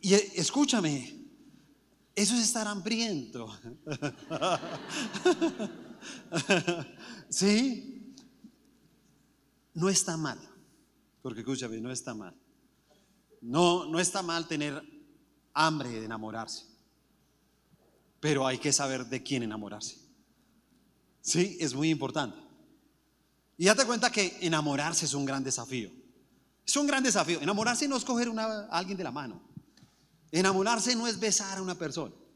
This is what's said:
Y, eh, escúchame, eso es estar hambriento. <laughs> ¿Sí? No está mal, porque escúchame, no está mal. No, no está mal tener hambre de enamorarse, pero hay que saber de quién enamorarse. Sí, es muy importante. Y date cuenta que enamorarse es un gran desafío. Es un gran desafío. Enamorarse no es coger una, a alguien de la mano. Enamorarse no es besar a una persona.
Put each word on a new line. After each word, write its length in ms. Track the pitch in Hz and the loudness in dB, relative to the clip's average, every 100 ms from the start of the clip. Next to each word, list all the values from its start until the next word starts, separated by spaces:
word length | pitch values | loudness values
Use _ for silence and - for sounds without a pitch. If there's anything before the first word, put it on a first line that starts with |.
Y, 140 | 196 | 6
eh, 180 | 202 196 - | 4 4 -2
escúchame, 920 | 165 - 294 240 165 143 123 - - - - - - _ _ _ _ | 0 2 2 4 2 0 -6 -14 -18 -20 -20 -20 -20 _ _ _ _
eso 200 | - 202 | 0 2
es 100 | 240 | 4
estar 220 | 214 233 214 | 2 0 -2
hambriento. 800 | 208 185 226 233 175 113 127 113 104 117 120 | -2 -2 0 0 -2 -4 -8 -10 -12 -16 -14
<laughs> 3500 | - 143 147 - - 160 175 170 - 156 - - 240 202 - 349 330 - 208 - - - - - - 165 - 190 165 170 143 - - - - | -8 -4 -4 -6 -8 -2 0 0 -2 -10 -8 -6 -6 2 4 4 2 -2 -8 -8 -16 -18 -16 -16 -6 -4 2 2 2 -4 -6 -14 -18 -18 -8
¿Sí? 840 | - 190 208 269 226 - - - - - _ - _ _ _ _ _ _ _ _ _ _ _ _ | 2 4 6 4 0 -8 -14 -16 -20 -20 _ -20 _ _ _ _ _ _ _ _ _ _ _ _
No 160 | - 180 | 0 2
está 260 | 190 - 165 | 2 0 -2
mal, 220 | 151 117 - - - _ _ _ _ _ | -4 -6 -14 -20 -20 _ _ _ _ _
porque 200 | 131 113 | -10 -8
escúchame, 380 | 113 131 123 110 | -6 -4 -4 -8
no 140 | 117 | -8
está 220 | 127 - | -8 -8
mal. 200 | 113 95 82 _ _ _ _ _ _ _ _ _ _ | -10 -12 -18 _ _ _ _ _ _ _ _ _ _
No, 420 | 117 139 175 175 | -2 6 6 6
no 160 | 151 160 | 0 0
está 220 | 180 196 | 0 0
mal 260 | 175 165 160 | -2 -2 -2
tener 340 | 156 147 143 - - - - _ _ _ | -2 -2 -6 -12 -20 -20 -20 _ _ _
hambre 380 | - 208 156 127 | 2 4 2 -4
de 160 | 113 110 | -6 -6
enamorarse, 580 | 113 110 110 107 - - - _ _ _ _ _ _ _ _ _ _ _ _ _ _ | -8 -6 -8 -8 -10 -14 -20 _ _ _ _ _ _ _ _ _ _ _ _ _ _
pero 280 | 151 143 131 | 2 2 2
hay 100 | 127 | 0
que 160 | 147 | 2
saber 320 | 135 139 131 | 2 2 -2
de 180 | 120 123 | -4 -6
quién 200 | - 135 | -2 -2
enamorarse. 680 | 117 107 101 107 - - - _ _ _ _ _ _ _ _ _ _ _ - | -2 -6 -8 -10 -12 -14 -20 _ _ _ _ _ _ _ _ _ _ _ -2
Sí, 300 | - 190 170 | 2 2 2
es 140 | 156 | -4
muy 160 | 127 156 | 2 2
importante. 480 | 156 131 156 131 - - - - _ _ _ _ _ _ _ _ _ | 2 0 -2 -4 -6 -20 -20 -20 _ _ _ _ _ _ _ _ _
Y 80 | 180 | 4
date 180 | 214 | 6
cuenta 260 | 240 240 240 | 4 4 2
que 280 | 226 185 - | 2 0 0
enamorarse 640 | 175 160 151 139 151 160 | 0 2 2 0 0 0
es 80 | 156 | -2
un 140 | 143 139 | -2 0
gran 180 | 135 | -2
desafío. 460 | 131 127 117 127 101 - - _ _ _ _ _ - | -2 -4 -4 -6 -8 -12 -20 _ _ _ _ _ -2
Es 80 | |
un 120 | 285 285 | 2 4
gran 160 | 277 | 4
desafío. 360 | 262 202 151 170 | 4 4 2 2
Enamorarse 440 | 143 202 220 240 294 | 2 2 2 2 0
no 100 | 262 | -2
es 80 | |
coger 260 | - 240 240 | 0 0 0
una, 140 | 220 | 0
a 240 | 220 214 208 | -2 -4 -4
alguien 280 | 165 185 196 | -4 -2 -4
de 80 | |
la 60 | 165 | -4
mano. 320 | 127 135 92 - - - _ - _ _ _ _ | -6 -8 -10 -16 -20 -20 _ -20 _ _ _ _
Enamorarse 640 | 160 190 190 196 233 233 240 | 2 4 4 4 2 2 0
no 100 | 233 | 0
es 140 | 202 | 0
besar 380 | 214 196 196 190 | 2 0 0 -6
a 40 | |
una 120 | 190 | -6
persona. 400 | 175 160 151 147 - - | -4 -6 -6 -8 -10 -20